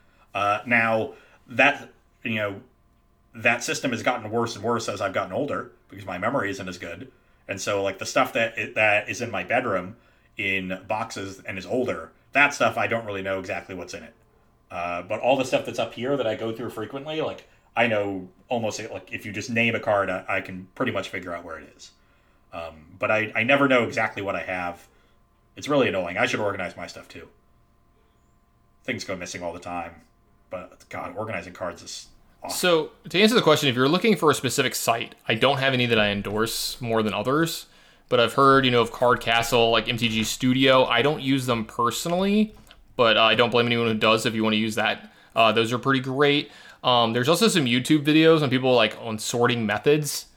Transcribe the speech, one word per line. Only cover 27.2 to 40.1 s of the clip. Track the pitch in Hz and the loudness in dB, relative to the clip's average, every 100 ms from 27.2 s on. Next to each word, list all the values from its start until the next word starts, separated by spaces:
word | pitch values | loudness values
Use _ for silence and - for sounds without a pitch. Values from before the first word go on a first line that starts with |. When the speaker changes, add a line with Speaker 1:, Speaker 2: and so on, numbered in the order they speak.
| - _ _ _ _ _ _ _ _ _ _ _ _ _ _ _ | -20 _ _ _ _ _ _ _ _ _ _ _ _ _ _ _
Speaker 1:
Things | - 117 | -10 -8
go | - 92 | -8 -10
missing | 87 90 | -10 -10
all | 87 | -10
the | 85 | -10
time. | 90 87 85 82 _ _ _ _ _ | -10 -10 -10 -14 _ _ _ _ _
But, | 92 87 - - | -14 -14 -20 -16
God, | - 87 90 | -12 -10 -10
organizing | 110 95 90 | -8 -8 -10
cards | 87 90 85 | -10 -10 -10
is | - - - _ _ _ | -14 -16 -18 _ _ _
awesome. | - - | -10 -2
Speaker 2:
So, | 180 165 151 - - | 2 2 0 -10 -4
to | 170 | 2
answer | 214 | 4
the | 233 | 4
question, | 165 147 143 | 4 4 4
if | 120 | 2
you're | 131 | 2
looking | 180 226 202 | 2 2 4
for | 156 | 4
a | |
specific | 135 127 - 127 | 2 0 0 -2
site, | - - 117 117 - - | -2 -2 -2 -4 -8 -4
I | |
don't | 113 123 135 | 2 2 2
have | 135 | 2
any | 127 123 | 2 2
that | 113 | 4
I | 104 | 4
endorse | 101 101 107 113 - - - | 0 -2 -2 -2 -2 -6 -6
more | 120 113 | -2 0
than | 110 | 0
others. | 98 110 143 165 - - _ _ _ - | -2 0 0 0 -2 -12 _ _ _ 0
But | 123 | 2
I've | 113 | 2
heard, | 123 139 135 | 4 6 6
you | 131 | 6
know, | 120 | 4
of | 113 | 2
Card | - 123 120 | 2 2 2
Castle, | - 117 117 123 117 | 2 2 4 4 4
like, | 117 113 | 4 0
M | 120 | -2
T | |
G | 117 | -2